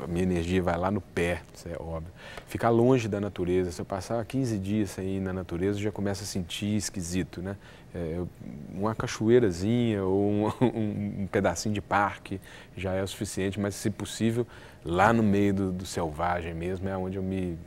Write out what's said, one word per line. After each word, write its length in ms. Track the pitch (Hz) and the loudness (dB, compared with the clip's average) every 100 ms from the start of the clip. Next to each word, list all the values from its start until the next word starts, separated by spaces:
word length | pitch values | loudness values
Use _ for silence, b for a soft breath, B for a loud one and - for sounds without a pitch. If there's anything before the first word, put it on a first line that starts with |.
a 20 | 69 | -2
minha 160 | 85 | 2
energia 380 | 92 87 85 92 | 2 2 2 2
vai 140 | 87 85 | 2 2
lá 140 | 92 | 0
no 80 | 101 | 0
pé, 420 | - 92 87 85 - | -2 0 0 0 -6
isso 160 | - 87 | -14 -10
é 80 | 71 | -8
óbvio. 320 | 82 82 80 - B B | -6 -8 -10 -14 B B
Ficar 240 | - - 117 | -8 0 4
longe 360 | 117 123 131 110 | 6 6 6 2
da 140 | 101 | -2
natureza. 500 | 101 - 87 90 90 | -2 -2 2 2 2
Se 80 | 85 | -4
eu 60 | |
passar 380 | 95 98 - 117 | -6 -6 -2 -4
quinze 320 | - 131 127 104 | -2 -2 0 -2
dias 300 | 95 107 95 | 0 0 0
sem 260 | - 95 | -2 -4
ir 40 | 95 | -2
na 100 | 95 | -2
natureza, 480 | 92 87 85 98 101 | -4 -4 0 0 0
eu 40 | |
já 80 | 104 | -2
começo 300 | - 101 98 | -2 -2 -2
a 20 | |
sentir 500 | 101 101 85 - 104 | -4 -4 -4 -4 0
esquisito, 640 | 104 - 98 85 92 85 - | 0 -2 -6 -2 -2 -2 -6
né? 140 | 92 98 B B B | -8 -8 B B B
É, 220 | 90 82 85 | -6 -4 -4
eu, 100 | 90 - - 65 - | -6 -8 -14 -12 -10
uma 200 | 90 107 | -4 -2
cachoeirazinha 1080 | 110 120 - 110 120 107 85 101 120 117 104 | -2 -6 0 6 6 6 2 0 2 2 2
ou 260 | 95 98 101 | 2 2 2
um, 180 | 104 107 | 2 0
<laughs> 40 | - | 2
um, 600 | 120 113 104 101 101 95 | 2 2 -2 -2 -4 -4
um 40 | 95 | -2
pedacinho 420 | 107 98 85 110 | 2 2 0 -2
de 80 | 104 | -2
parque 600 | - 98 101 - - 98 B B B | 0 2 2 -2 -10 -10 B B B
já 160 | - 92 | -6 -2
é 80 | 95 | -2
o 60 | 98 | -2
suficiente, 500 | - 101 - 98 101 | -4 -4 0 -2 0
mas, 180 | 101 | -2
se 140 | - 110 | 0 -4
possível, 560 | - 101 - 110 117 117 B B B | -2 -8 0 2 2 -2 B B B
lá 300 | - 180 196 | -2 4 6
no 100 | 117 | 6
meio 300 | 107 101 101 | 6 6 4
do, 180 | 98 95 | 4 0
do 140 | 90 | -2
selvagem 680 | 90 - 82 76 87 87 87 | -4 -2 -2 -2 -2 0 -4
mesmo 360 | 82 87 92 98 | -4 -4 -4 -4
é 80 | 95 | -4
onde 180 | 92 95 | -2 -4
eu 60 | |
me 340 | 95 95 90 82 | -2 -2 -2 -6